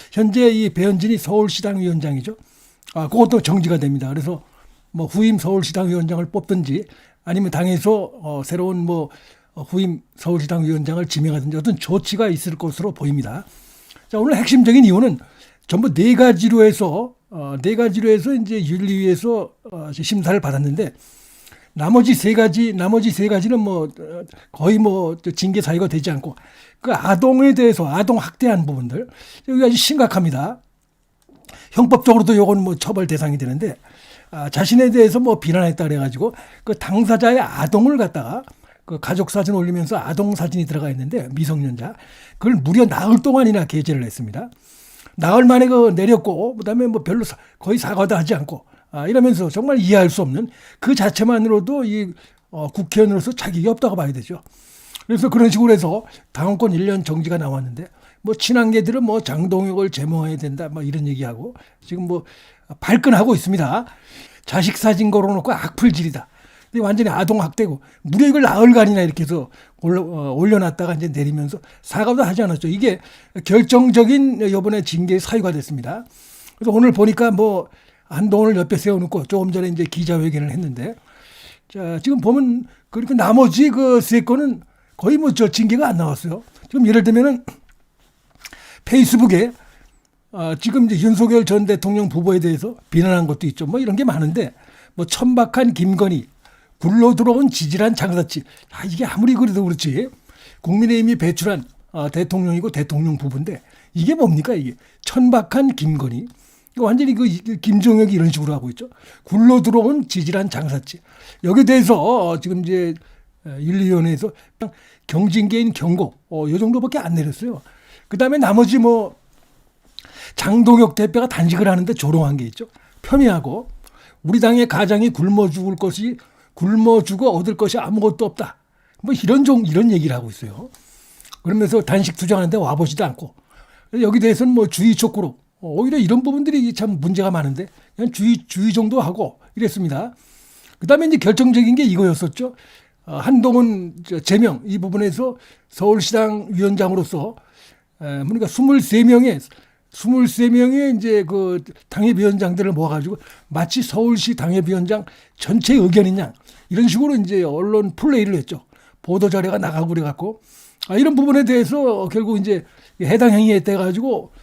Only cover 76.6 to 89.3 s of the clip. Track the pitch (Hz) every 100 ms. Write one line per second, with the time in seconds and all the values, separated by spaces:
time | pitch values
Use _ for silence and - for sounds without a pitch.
76.6 | 226 214 247 185 208 208 233 196 214 190
77.6 | - _ _ _ - 151 208 202 214 190
78.6 | 165 202 208 190 175 190 135 196 185 180
79.6 | 180 170 165 170 170 170 160 147 147 165
80.6 | 165 123 139 233 _ _ - - - -
81.6 | _ 196 170 165 262 277 196 277 254 240
82.6 | 240 _ _ 226 - 254 185 233 240 165
83.6 | 294 233 262 240 - 233 240 262 285 190
84.6 | - _ _ - 190 302 302 226 214 -
85.6 | 226 240 240 175 160 139 170 185 - _
86.6 | - 269 220 226 208 226 277 247 - -
87.6 | _ _ _ _ _ _ _ _ - -
88.6 | - - - 262 247 233 233